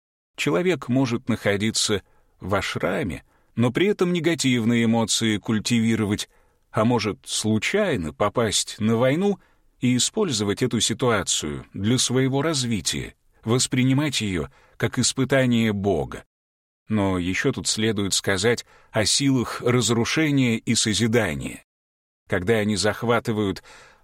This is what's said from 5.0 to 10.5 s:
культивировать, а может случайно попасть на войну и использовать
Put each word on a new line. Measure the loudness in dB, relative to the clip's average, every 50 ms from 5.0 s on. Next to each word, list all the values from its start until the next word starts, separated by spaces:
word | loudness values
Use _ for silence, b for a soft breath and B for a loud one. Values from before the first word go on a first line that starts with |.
| 2 0 0 0 0 0 0
культивировать, | 0 0 -2 -2 -2 0 0 0 2 2 2 0 0 0 0 -2 -2 -4 -8 _ _ _ _ _ _ _ _
а | -2 0 2
может | 2 2 2 0 -2 -4 -6 -8
случайно | -8 -6 -4 0 0 0 0 0 0 0 0 0 0 -2 -2 -4 -6 -4
попасть | -2 -2 0 0 0 -2 0 0 -2 -4 -6 -6 -2
на | 0 0 2
войну | 2 2 2 2 2 0 0 -2 b b b b b b b b _
и | 0 2 2
использовать | 2 0 -2 -2 -2 -2 0 0 0 0 0